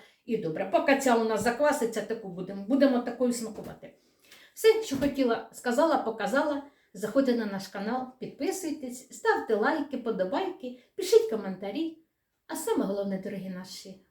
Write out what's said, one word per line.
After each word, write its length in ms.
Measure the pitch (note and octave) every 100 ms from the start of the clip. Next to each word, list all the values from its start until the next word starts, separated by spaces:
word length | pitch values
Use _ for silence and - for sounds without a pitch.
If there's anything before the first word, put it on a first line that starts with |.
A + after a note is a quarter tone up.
| - _ -
і 100 | G#3+
добре. 340 | D#3+ D#3 F#3+
Поки 240 | E4 - C4+
ця 200 | C4 A3+
у 80 |
нас 180 | A3 G#3
закваситься, 580 | A3+ A#3+ D4 C#4+ A#3 A3
таку 280 | G#3 A3 F#3+
будемо, 360 | E3+ F3+ G3 G3
будемо 300 | C#4 C4+ B3
такою 340 | A#3+ - B3
смакувати. 580 | - A3 G3+ - - - - _ _ _ - -
Все, 280 | - A4 A4
що 140 | - C4+
хотіла, 520 | C#4 C4+ B3 A3+ -
сказала, 440 | - B3 A#3+ D#4+ C4
показала. 640 | A3+ A3 G3 C4+ D4+ C#4 - _ _
Заходьте 400 | F#3+ G#3 C#4 B3
на 120 | A#3 G#3
наш 220 | G3 -
канал, 380 | G3 G#3 B3+ B3+ -
підписуйтесь, 920 | - - E4+ - D#4+ - B3+ - -
ставте 440 | - A4+ - -
лайки, 440 | G#3 B3+ D#4+ - B3+
подобайки, 800 | A3+ F#3 F#3 - G4 - B3 - _ -
пишіть 340 | F#4 A4 -
коментарі. 680 | G#3+ F#3+ F#3 G3 C#4+ E4 - _ _ _ _ -
А 100 | D#4
саме 280 | A4+ F4
головне, 360 | G3 G3+ G3 F#3
дорогі 260 | G#3 F#3 F#3+
наші, 500 | F3+ F#3 - F#3+ - _